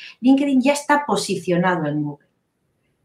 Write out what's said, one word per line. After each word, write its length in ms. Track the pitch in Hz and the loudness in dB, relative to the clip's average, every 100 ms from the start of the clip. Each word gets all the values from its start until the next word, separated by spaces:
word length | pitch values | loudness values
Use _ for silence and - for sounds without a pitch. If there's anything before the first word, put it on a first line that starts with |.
| - - | -20 -2
LinkedIn 400 | 247 269 285 262 | 2 2 2 0
ya 120 | 262 | 2
está 300 | 285 - 294 285 | 0 0 0 0
posicionado 800 | 202 - 190 - 175 185 170 151 | -4 -2 -6 -2 0 0 0 -2
en 160 | 151 | -4
Google. 240 | 147 147 _ _ _ _ _ _ _ _ | -6 -8 _ _ _ _ _ _ _ _